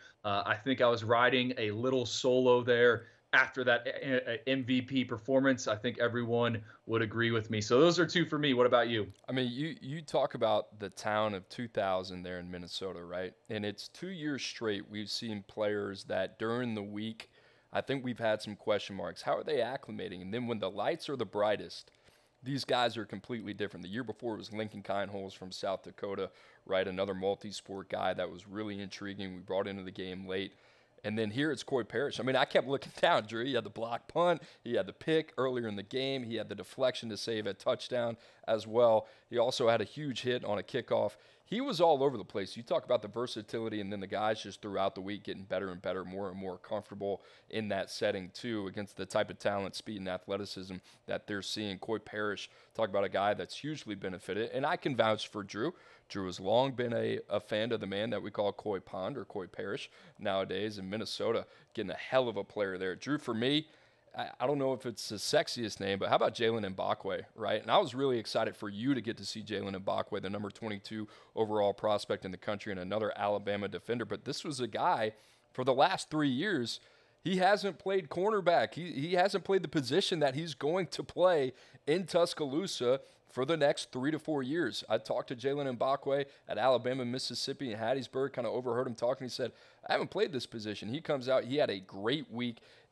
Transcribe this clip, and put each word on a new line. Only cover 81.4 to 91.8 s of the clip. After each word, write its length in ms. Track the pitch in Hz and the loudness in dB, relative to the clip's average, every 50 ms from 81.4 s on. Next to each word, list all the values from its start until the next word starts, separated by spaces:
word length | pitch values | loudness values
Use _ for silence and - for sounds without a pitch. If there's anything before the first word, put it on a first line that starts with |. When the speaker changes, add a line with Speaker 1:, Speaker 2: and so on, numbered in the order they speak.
| 131 131 - - - - - - _ | 4 2 -2 -6 -14 -20 -20 -6 _
Speaker 2:
in 180 | - 151 185 196 | 0 0 0 0
Tuscaloosa 960 | - - 175 170 170 175 - 156 139 131 156 196 185 - - 127 120 127 139 - - - _ _ _ | 2 2 4 4 4 2 -2 -4 -2 0 0 -2 -2 -2 0 2 2 2 2 0 -6 -20 _ _ _
for 160 | - - 131 | -4 -2 0
the 100 | 127 165 | 2 2
next 360 | 160 143 143 - - - - - | 4 4 4 4 2 -2 -6 -4
three 180 | 131 127 143 | -2 -2 0
to 80 | 156 147 | -2 -2
four 240 | - - 156 143 131 | -2 -2 -2 0 0
years. 420 | 123 147 175 160 113 101 - - - | 0 0 0 0 0 -2 -4 -2 0
I 80 | 110 117 | 0 0
talked 300 | - - - 120 117 - | 0 0 -4 -4 -4 -4
to 80 | 139 | -6
Jalen 420 | 120 120 135 139 147 143 135 123 113 | -4 -2 0 0 0 0 -2 -2 0
Mbakwe 480 | 127 131 139 139 - 143 135 143 139 - - - _ | 2 2 2 0 0 0 0 0 0 -2 -8 -14 _
at 120 | - - 101 | -6 -2 2
Alabama, 480 | 117 131 131 117 117 123 127 135 127 | 4 4 4 4 4 0 0 0 -2
Mississippi, 680 | 120 120 131 - - 120 - - - 135 - 139 127 104 | -2 -2 -4 -4 -6 -6 -4 -4 -4 -4 -4 -6 -6 -4
and 80 | 110 | -2
Hattiesburg, 540 | 113 113 131 139 123 - - 131 135 135 131 | 0 0 0 0 -2 -4 -2 -2 -2 -2 -2
kinda 160 | - 123 110 | -2 -2 -2
overheard 360 | 101 120 127 127 117 120 131 | -2 -2 0 0 0 0 0
him 80 | 131 117 | -2 -2
talking. 300 | - 120 120 131 - 131 | 0 0 0 0 0 -4
He 60 | 123 | -6
said, 220 | - - 131 123 - - - - - _ - - | -4 -4 -4 -4 -4 -8 -20 -20 -20 _ -2 0
"I 40 | - | 0
haven't 180 | - - - | 2 0 0
played 220 | - 180 214 226 160 | 0 0 0 0 0
this 120 | 123 - | -4 -6
position." 460 | - - 117 104 107 104 - - 101 | -6 -8 -8 -6 -6 -6 -6 -6 -6
He 100 | 120 160 | -6 -4
comes 300 | 165 - 156 135 120 123 | -2 -2 -2 -2 0 2
out, 140 | 131 131 107 | 2 2 2
he 120 | 120 135 | 2 2
had 140 | 147 143 117 | 2 2 2
a 100 | 107 101 | 0 -2